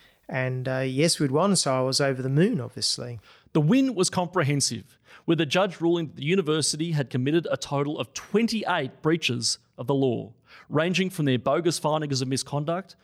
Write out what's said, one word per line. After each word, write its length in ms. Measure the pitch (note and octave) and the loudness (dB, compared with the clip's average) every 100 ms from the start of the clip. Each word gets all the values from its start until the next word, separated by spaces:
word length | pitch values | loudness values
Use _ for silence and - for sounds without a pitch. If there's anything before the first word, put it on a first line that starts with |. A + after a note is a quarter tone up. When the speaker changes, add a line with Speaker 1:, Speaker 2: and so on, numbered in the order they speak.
| _ _ - | _ _ -6
Speaker 1:
And, 400 | C3+ B2+ B2+ C3 | -4 -2 -4 -4
uh, 120 | C3 | -4
yes, 400 | C3 C3 E3 - | -2 2 2 2
we'd 100 | C#3+ | 0
won, 260 | D3 G3+ F#3+ | 2 2 2
so 220 | C#3+ C3 | 2 0
I 40 | |
was 200 | C3 C3 | 0 2
over 220 | C#3 C3 | 0 0
the 40 | C3 | 0
moon, 320 | C#3 G3+ F3+ | 2 2 0
obviously. 600 | A2+ A2 - - A#2+ A#2 - - _ | -6 -6 -4 -4 -8 -12 -18 -20 _
Speaker 2:
The 100 | D#3+ | 2
win 320 | D3 C4 C4+ | 4 4 4
was 160 | F#3+ F3+ | 2 0
comprehensive, 880 | F#3 F3 F3+ C#3+ C#3+ - A#2+ - _ _ - - | 0 -2 0 0 0 -2 -4 -10 _ _ -8 0
with 100 | D#3+ | 0
the 80 | D3 | 2
judge 340 | F3+ G3+ D#3+ | 2 0 0
ruling 280 | E3+ E3+ E3 | 0 0 -2
that 80 | - | -6
the 80 | |
university 720 | C#3+ G3 D3 D#3 C3+ D3+ E3+ | 0 0 2 0 0 -2 -2
had 180 | D3+ A#2+ | -2 -2
committed 360 | B2+ C3+ E3+ D#3+ | -2 0 0 0
a 60 | C#3 | -4
total 420 | - C#3+ C#3+ D#3 | -4 -2 -2 -4
of 160 | B2 - | -8 -12
twenty-eight 880 | - G#3 A3+ A3 - F3 C3+ - | -2 0 0 -2 -2 -2 -4 -2
breaches 560 | D#3 E3 - A#2+ A2 - _ - | 0 0 0 -2 -2 -4 _ -8
of 80 | B2+ | -2
the 80 | |
law, 400 | C#3 C3 A2+ G#2+ - _ - - | 2 2 0 -6 -18 _ -20 -4
ranging 420 | C#3+ F3 F3 F#3 | 0 0 0 -2
from 140 | F3+ C#3+ | 0 0
their 120 | B2+ | 2
bogus 400 | C3+ D#3+ E3+ - | 2 2 2 0
findings 460 | D3+ D#3 D3+ C3 | 0 0 -2 -2
of 40 | C3 | -2
misconduct 680 | C3 - C#3+ D3+ F3 - - | -4 -2 -4 -2 -4 -8 -20